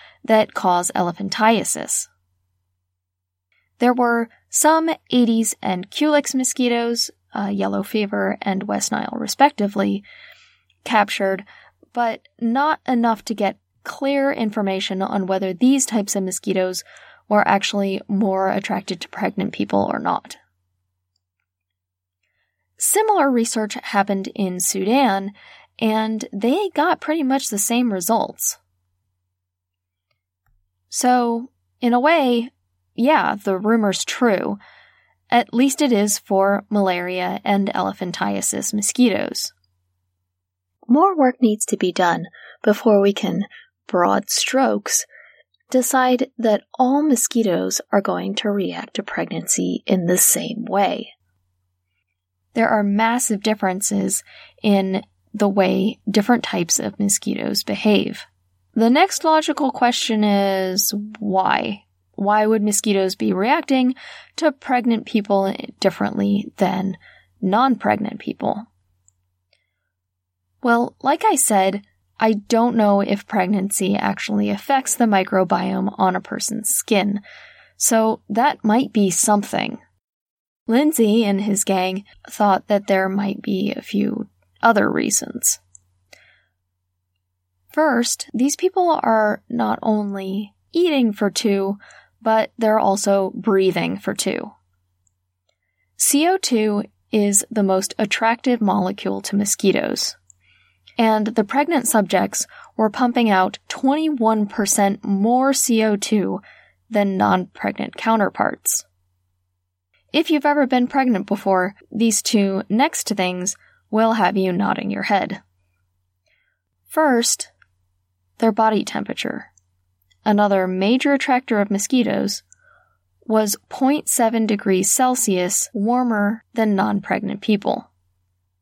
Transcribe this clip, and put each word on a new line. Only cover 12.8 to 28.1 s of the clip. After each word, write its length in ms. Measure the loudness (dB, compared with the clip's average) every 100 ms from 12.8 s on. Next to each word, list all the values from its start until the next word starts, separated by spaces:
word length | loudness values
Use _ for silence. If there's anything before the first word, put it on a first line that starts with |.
| -2
enough 360 | 0 0 -2 -4
to 100 | -4
get 240 | -4 -4 _ _
clear 480 | -16 -6 -2 0 0
information 680 | 0 -2 -2 -2 -2 -4 -4
on 260 | -2 -2 -2
whether 260 | -2 -2
these 320 | 2 2 4 2
types 300 | -2 -2 -4
of 80 |
mosquitoes 600 | -4 -6 -4 -2 -2 -4 -12 -20 -20 -20 -2
were 180 | 0 4
actually 540 | 2 0 -2 -4 -4 -4
more 420 | 0 0 0 0
attracted 520 | -2 -4 -6 -6 -12
to 80 | -10
pregnant 440 | -6 -6 -2 -6
people 360 | -4 -2 0 0
or 60 | -2
not. 380 | -2 -4 -6 -20 _ _ _ _ _ _ _ _ _ _ _ _ _ _ _ _ _ _ _ _ _ _ _ -6
Similar 520 | -2 0 2 2 2
research 460 | 2 0 -2 -4 -8
happened 540 | -4 -2 0 -2 -4 -4
in 240 | -4 -2
Sudan, 720 | -4 -2 0 2 2 0 -4 -12 -20 -20 _ -4
and 480 | -2 0 -2 -4 -8
they 380 | -4 0 0 0
got 280 | 0 0 0
pretty 220 | -2 -2
much 260 | 0 0 -2
the 80 | -4
same 340 | -2 0 0
results. 640 | -2 0